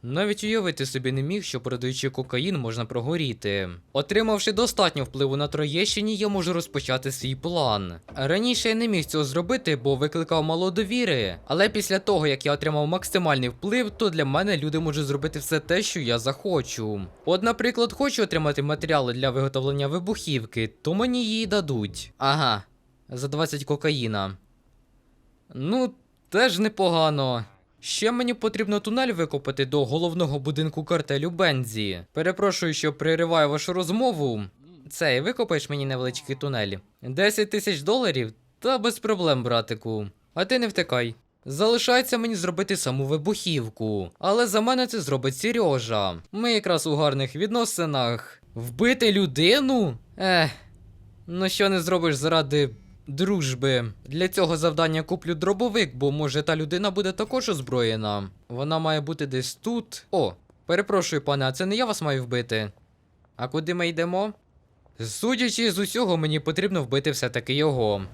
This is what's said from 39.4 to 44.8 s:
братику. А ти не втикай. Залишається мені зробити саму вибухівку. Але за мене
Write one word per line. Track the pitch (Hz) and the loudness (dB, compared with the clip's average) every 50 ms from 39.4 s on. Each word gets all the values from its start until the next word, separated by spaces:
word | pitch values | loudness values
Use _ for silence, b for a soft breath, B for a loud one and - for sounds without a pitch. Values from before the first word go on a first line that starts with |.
| 117 | 2
братику. | 120 120 117 113 - 120 107 - 113 110 107 104 98 - _ _ _ _ | 2 2 2 2 0 -6 -6 -4 -4 -4 -4 -6 -8 -12 _ _ _ _
А | - 185 | -4 0
ти | 190 254 254 | 2 2 2
не | 240 | 2
втикай. | 220 196 - 170 - - 123 120 117 113 - _ _ _ _ _ | 0 0 0 0 2 2 0 0 -2 -6 -12 _ _ _ _ _
Залишається | 131 135 143 196 220 233 240 - - 247 247 254 254 - 233 | -10 -2 0 2 4 4 4 4 4 4 4 4 2 0 -2
мені | 226 233 226 | 0 -2 -2
зробити | 185 170 180 175 160 196 196 202 | -2 -2 -2 -2 -2 -2 -2 -2
саму | 185 - 135 127 135 139 | -2 -2 -2 0 -2 0
вибухівку. | 135 151 160 147 175 214 208 - 185 165 143 117 110 - - 113 110 107 101 92 85 - _ | 0 0 0 0 0 -2 -2 -2 -2 -2 -2 -2 -4 -6 -4 -2 -2 -2 -2 -4 -6 -8 _
Але | - 185 202 233 240 | 0 2 4 4 2
за | 226 185 214 | 4 2 2
мене | 214 240 262 254 | 2 4 2 2